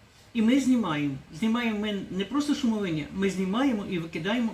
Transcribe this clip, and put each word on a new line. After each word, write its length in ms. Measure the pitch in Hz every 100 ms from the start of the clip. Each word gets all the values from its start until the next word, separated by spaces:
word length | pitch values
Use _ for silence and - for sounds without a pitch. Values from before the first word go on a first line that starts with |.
| - - -
і 80 | 233
ми 180 | 220 277
знімаємо. 540 | 254 247 190 151 147 135 - 160
Знімаємо 400 | 220 240 233 208
ми 220 | 214 196 -
не 140 | 180
просто 300 | 196 277 294
шумовиння, 500 | - 233 214 190 156 143
ми 160 | 180 196
знімаємо 560 | 185 190 220 277 214 190
і 80 | 180
викидаємо 540 | 160 175 180 247 226